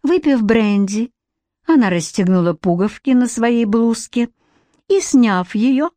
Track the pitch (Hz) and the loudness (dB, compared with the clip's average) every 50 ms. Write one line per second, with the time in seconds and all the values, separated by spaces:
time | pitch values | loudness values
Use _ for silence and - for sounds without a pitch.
0 | - 277 349 349 311 302 277 247 220 202 226 226 214 208 202 202 202 190 202 214 | 0 0 -2 0 2 0 0 2 2 2 2 2 2 0 0 0 -2 -2 -4 -6
1 | 226 254 _ _ _ _ _ _ _ _ _ _ _ - 320 285 233 190 180 175 | -6 -8 _ _ _ _ _ _ _ _ _ _ _ 0 2 2 2 2 -2 -2
2 | 156 - - - 190 180 190 180 170 170 165 156 - 185 175 175 190 214 - - | -4 -6 -4 -2 0 2 2 2 2 0 -2 -2 -2 -2 -2 0 -2 -4 -6 -6
3 | _ 269 262 247 247 240 - 233 226 233 240 233 233 208 202 226 226 233 226 226 | _ 0 0 2 0 0 -2 -2 -2 0 0 0 0 0 0 0 0 0 -2 -4
4 | - - - 247 233 240 _ _ _ _ _ _ _ _ _ _ _ _ 392 392 | -8 -8 -4 -4 -4 -4 _ _ _ _ _ _ _ _ _ _ _ _ -2 -2
5 | - - - 262 240 220 196 180 180 - - 208 220 262 269 262 294 339 _ | 0 2 2 2 4 4 2 -2 -4 -4 -4 -2 0 0 0 0 -2 -4 _